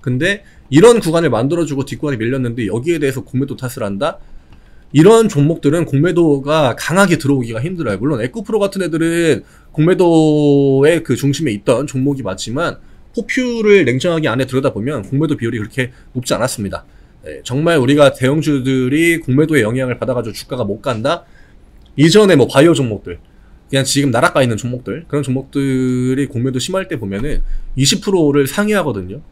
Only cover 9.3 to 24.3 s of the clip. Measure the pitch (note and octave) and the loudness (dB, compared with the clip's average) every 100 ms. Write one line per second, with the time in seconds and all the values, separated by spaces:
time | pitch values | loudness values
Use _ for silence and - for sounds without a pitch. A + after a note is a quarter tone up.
9.3 | A#2 - - - - D#3 F#3 F3+ E3 D#3 | 0 -4 -20 -12 0 2 4 4 4 4
10.3 | D3+ D3 C#3+ C#3 C3+ C#3+ E3+ E3 A#2+ C#3 | 2 4 4 4 4 4 2 0 -2 0
11.3 | C#3 D#3 G#2 - A#2 C#3+ C3+ C3+ C#3 G2+ | -2 -4 -4 0 0 0 -2 -2 -2 -6
12.3 | F#2 - B2+ E3 - - - - - G#3+ | -8 -8 -6 -6 -8 -18 -20 -12 -10 -4
13.3 | - B3 A#3 G#3+ G3+ D#3 C#3 F3+ E3 D3+ | -4 -2 0 4 4 4 0 0 -2 -2
14.3 | A#2+ B2+ B2+ C3+ G#2+ A#2 C#3+ F#2+ C3+ D#3 | -2 -2 -2 -2 -4 -6 -6 -4 -2 -2
15.3 | C#3 A#2 A#2+ G#2 - B2 - - B2+ B2 | -2 -4 -6 -8 -6 -6 -8 -12 -10 -4
16.3 | F#2+ B2 - G2 E2+ - - - - - | -2 -2 -4 -8 -8 -16 -20 -20 -20 -18
17.3 | C#2+ - B2+ D#3+ E3 B2+ C#3+ C#3+ - C3 | -16 -8 -2 0 2 2 4 4 4 0
18.3 | D3+ D3+ C#3+ B2+ C3 B2+ D3 E3+ E3 D#3+ | 0 0 -2 0 0 0 0 2 0 0
19.3 | B2+ D#3 D3+ G#2+ B2 B2+ A#2+ A2+ B2 A2+ | 0 2 2 0 -2 -4 -4 -4 -4 -6
20.3 | G2+ - B2+ G#2 G#2+ C#3 A2 B2+ E3+ - | -10 -12 -8 -6 -6 -6 -4 -2 -4 -8
21.3 | - - - - - - - D#3 G#3 G#3 | -20 -20 -20 -20 -20 -14 2 4 6 6
22.3 | D#3 A2+ C3+ E3 D3 B2 G2+ - E2+ - | 4 4 4 4 4 -2 -6 -10 -16 -18
23.3 | - - - _ C3+ C3 C#3 C#3 A#2 E3+ | -20 -20 -20 _ -2 0 0 0 2 2